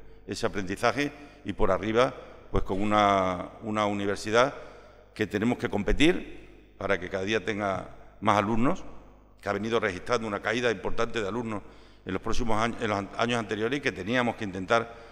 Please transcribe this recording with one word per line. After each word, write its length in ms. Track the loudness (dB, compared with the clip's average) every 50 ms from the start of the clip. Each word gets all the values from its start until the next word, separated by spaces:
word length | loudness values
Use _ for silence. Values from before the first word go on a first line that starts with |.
| -16 -18 -20 -16 -10 -10
ese 180 | -6 -4 -4
aprendizaje, 680 | -4 -2 -2 -4 -4 -4 0 0 0 2 2 -2 -4 -4 -10 -18 -20 -20 -14 -10
y 80 | -8 -2
por 180 | 2 2 4
arriba, 420 | 4 2 2 2 4 4 4 2 2 -6 -14 -18 -18 -20 -10 -2
pues 140 | 0 0 0
con 160 | 0 0 0
una, 720 | 2 4 4 6 6 6 6 6 4 2 0 -2 -6 -10 -12 -12
una 240 | -8 -4 -2 0 0
universidad 680 | 0 0 -2 -2 -2 -2 -4 -2 2 4 4 4 4 2 -4 -14 -16 -18 -20 -20 -20 -20 -20 -20 -12 -4
que 140 | -4 -4 -2
tenemos 300 | 0 0 0 0 0 0
que 120 | -2 -2
competir 1040 | -2 -2 0 2 4 4 6 4 4 2 -2 -10 -14 -18 -18 -20 -20 -20 -20 -20 -14 -6
para 220 | -2 -2 -2 -2
que 100 | -2 -4
cada 140 | -4 -4 -2
día 220 | 0 0 0 0
tenga 460 | -2 -4 -2 -2 -2 -2 -4 -6 -10 -16 -20 -20 -20 -14 -4
más 180 | 0 2 4 4
alumnos, 460 | 4 2 2 4 4 2 2 0 -6 -12 -14 -16 -18 -20 -20 -20 -20 -20 -20 -10
que 60 | -4 -4
ha 60 | -2
venido 260 | -2 0 0 0 2
registrando 480 | 2 0 -2 -2 -4 -2 -2 -2 -2 -2
una 140 | -4 -2
caída 300 | -2 -2 -2 0 2 0
importante 500 | 0 0 0 -2 0 0 0 0 -2 -2
de 60 | -4 -2
alumnos 320 | -4 -4 -4 -6 -6 -8 -10 -12 -18 -20 -20 -20 -20 -14 -8
en 80 | -6 -6
los 80 | -4
próximos 400 | -2 2 2 4 4 4 4 4
años, 200 | 2 0 0 -2
en 80 | -2 0
los 80 | 0 0
an-, 120 | -2 -4 -2 -2
años 220 | 0 0 2 0
anteriores 400 | 0 -2 -2 -2 -2 -2 -2 -2
y 20 |
que 100 | -2 -2 -4
teníamos 420 | -4 -4 -2 0 0 2 0 0
que 80 | -2 -4
intentar 500 | -6 -6 -6 -2 2 2 2 2 0 -8 -16 -18 -18